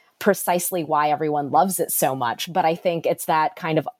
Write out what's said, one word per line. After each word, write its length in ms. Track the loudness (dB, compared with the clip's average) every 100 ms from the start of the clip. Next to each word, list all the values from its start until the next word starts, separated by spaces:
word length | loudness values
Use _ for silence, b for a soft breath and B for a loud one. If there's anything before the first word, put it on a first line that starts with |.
| B _
precisely 640 | 2 2 0 0 0 -4
why 280 | 0 0 2
everyone 400 | 0 0 -2 2
loves 280 | 2 2 0
it 140 | -2
so 240 | 0 0 0
much. 340 | -2 -4 -4
But 140 | 0
I 100 | 0
think 300 | 0 -2 -2
it's 220 | -2 -2 0
that 280 | 0 0
kind 240 | -2 -2 0
of 80 | -2 -8